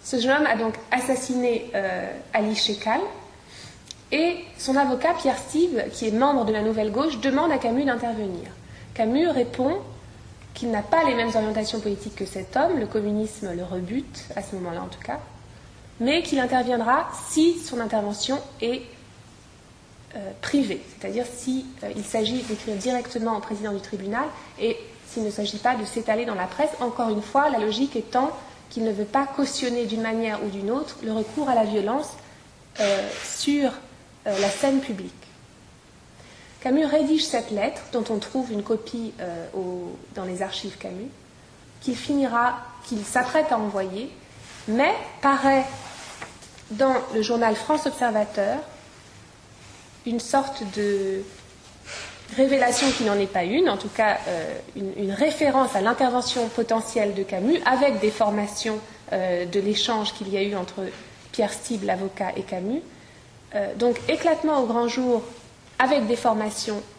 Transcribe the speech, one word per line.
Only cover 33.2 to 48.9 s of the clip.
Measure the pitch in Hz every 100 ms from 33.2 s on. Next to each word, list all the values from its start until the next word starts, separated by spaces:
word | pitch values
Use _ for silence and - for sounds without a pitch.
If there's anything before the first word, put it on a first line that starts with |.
sur, | - - - 285 269 - - - - - 214
euh, | 196
la | 202
scène | - 277 269
publique. | 269 196 180 - - - - - - - - - - - - - - -
Camus | 262 277
rédige | 302 311 285 311
cette | - 247 -
lettre, | 208 233 - -
dont | 247 214
on | 214
trouve | - 262 240
une | 208
copie, | 202 220 - 240 226 -
euh, | 180 170 165
au, | 190 180 180 175 185 -
dans | -
les | 180 180
archives | 190 - 202 -
Camus, | 196 180 254 - - - - - - -
qu'il | - 240
finira, | - 285 269 233 247 247 - -
qu'il | - 214
s'apprête | 202 254 - 311 -
à | 233
envoyer, | 208 196 190 190 269 - - - - - -
mais | 226 302 440 - -
paraît | 277 269 269 269 - - - - - - - - - - -
dans | 208 269 254 254
le | 220
journal | 214 233 226 214
France | - 302 294
Observateur | - 240 214 208 - 202 269 302 - -